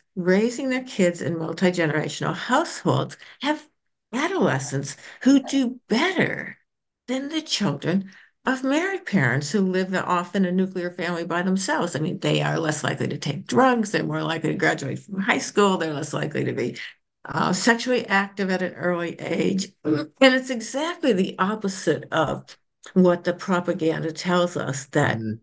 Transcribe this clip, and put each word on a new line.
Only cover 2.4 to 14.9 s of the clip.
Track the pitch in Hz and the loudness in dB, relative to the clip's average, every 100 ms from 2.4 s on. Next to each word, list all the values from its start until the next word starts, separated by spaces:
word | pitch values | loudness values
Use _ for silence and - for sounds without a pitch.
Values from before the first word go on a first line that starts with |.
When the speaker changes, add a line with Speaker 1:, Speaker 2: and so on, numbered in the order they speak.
| - 262 339 - 180 131 - - - - | 0 2 2 -2 0 2 0 -6 -20 -8
Speaker 1:
have | 269 302 - _ _ _ _ | -4 -4 -6 _ _ _ _
adolescents | 233 330 381 185 131 131 135 143 - - - | -4 -2 0 2 0 -2 -6 -6 -10 -16 -2
who | 254 277 | 6 6
do | 269 277 247 - - | 4 0 0 -2 -2
better | 220 349 349 - - - - _ _ _ _ - | 0 0 0 -2 -2 -10 -14 _ _ _ _ -6
than | 262 277 | -4 -4
the | 311 | -6
children | 311 - 196 139 147 190 190 - _ _ - | -4 -2 -2 -2 0 -2 -2 -12 _ _ -4
of | 262 | -2
married | 262 285 370 381 - | 0 0 0 -4 0
parents | 196 127 127 147 | 2 4 2 0
who | 220 | 0
live | 190 185 185 | 2 0 0
off | 185 - 175 180 202 | -2 0 0 0 0
in | 185 | 2
a | |
nuclear | 185 190 190 175 | 2 0 -2 -6
family | 175 170 175 | -4 -4 -4
by | 170 170 | -2 -2
themselves. | 185 190 190 302 175 156 | 0 0 0 0 0 -2
I | |
mean, | 156 - | -4 -2
they | 151 151 | 0 2
are | 147 151 | 2 0
less | 160 151 | -2 -2
likely | 135 - - | -2 -2 -2
to | - | -4
take | 147 - - | -6 -6 -2
drugs. | 247 262 240 202 | 4 4 4 0
They're | 165 | -2
more | 156 156 | -2 -2
likely | 156 160 156 | -2 -2 -2
to | 151 | 0
graduate | 156 160 139 | 0 0 -4